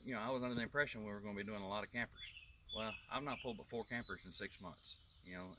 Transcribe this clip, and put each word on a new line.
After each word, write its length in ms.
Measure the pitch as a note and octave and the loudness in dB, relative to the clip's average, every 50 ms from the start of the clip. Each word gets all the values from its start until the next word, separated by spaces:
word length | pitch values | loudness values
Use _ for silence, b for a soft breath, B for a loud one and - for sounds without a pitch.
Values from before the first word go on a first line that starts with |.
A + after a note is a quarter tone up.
| - | -2
you 100 | - B2+ | 0 0
know, 60 | A2 | 2
I 100 | G#2+ A#2+ | 4 4
was 140 | C3+ B2+ B2 | 4 4 4
under 100 | B2 B2 | 4 4
the 80 | A#2+ A#2 | 4 2
impression 400 | A2 - C#3+ D3 C3+ - A#2 G#2+ | 4 6 6 6 6 4 0 0
we 80 | G#2+ | 0
were 80 | G2+ G#2 | -2 -2
gonna 160 | G2+ G#2+ G2+ | -2 0 0
be 80 | G2 G2+ | 0 0
doing 200 | G2+ G#2+ G#2 G2 | 0 0 0 0
a 60 | F#2+ | 2
lot 140 | G2+ G#2 G2+ | 2 2 2
of 80 | - | 2
campers. 320 | - A#2+ A#2 - - - - - - - - - - - - - - | 2 2 0 0 0 -6 -8 -8 -8 -10 -12 -12 -16 -16 -8 -4 0
Well, 180 | - A2 - - - - - | 0 2 2 0 -2 -4 -2
I've 140 | - C3 C#3+ | 0 0 2
not 180 | D3 B2+ A#2 - | 2 0 0 0
pulled 140 | C3 A#2 | 0 -2
but 120 | G2 - - | -2 -4 -2
four 140 | - A#2 A2 | -2 -2 0
campers 380 | - A#2+ A#2+ A#2 - G2 - - | 0 0 0 0 0 -4 -4 -4
in 60 | F#2 | -6
six 300 | F2+ - G#2 G2 - - | -4 -2 -2 -2 -4 -4
months, 380 | G2+ F2 D#2 - - - - - - - - - - | -6 -6 -6 -6 -6 -6 -6 -6 -10 -16 -18 -16 -10
you 100 | F2+ F2+ | -6 -6
know, 220 | F2+ F2+ F#2 F2+ | -4 -4 -6 -8